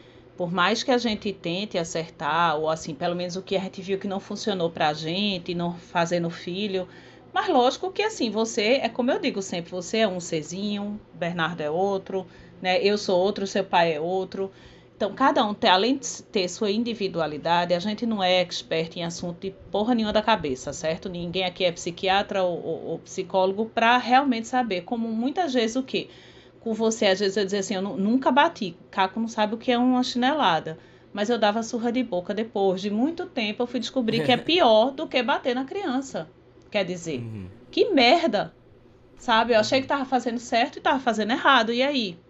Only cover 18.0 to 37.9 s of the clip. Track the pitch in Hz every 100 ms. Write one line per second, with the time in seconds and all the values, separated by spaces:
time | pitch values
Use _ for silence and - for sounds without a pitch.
18 | 233 220 180 185 175 - - 160 165 180
19 | 170 170 180 170 196 - - 196 214 240
20 | 214 214 214 220 156 127 - 131 156 170
21 | 196 175 175 175 185 175 185 170 - 170
22 | 185 196 202 196 180 170 - 160 - 165
23 | - - 175 196 185 196 226 - 226 247
24 | 226 254 285 226 226 254 233 185 170 233
25 | 226 220 247 302 339 247 226 254 262 202
26 | 143 - - - - - 233 220 226 220
27 | 208 190 202 196 196 202 190 190 196 -
28 | 196 254 311 269 320 - 185 165 - -
29 | 190 226 226 226 214 226 - 240 247 254
30 | 254 240 247 311 220 160 151 160 - -
31 | - 202 208 233 208 214 226 247 240 240
32 | 254 180 180 208 226 208 196 185 202 208
33 | 269 339 359 - 214 214 240 254 226 269
34 | 220 226 - 247 240 339 285 220 247 269
35 | 320 269 240 330 294 247 269 392 381 254
36 | 269 190 160 - - - - 208 180 175
37 | 165 135 113 110 92 98 - 311 480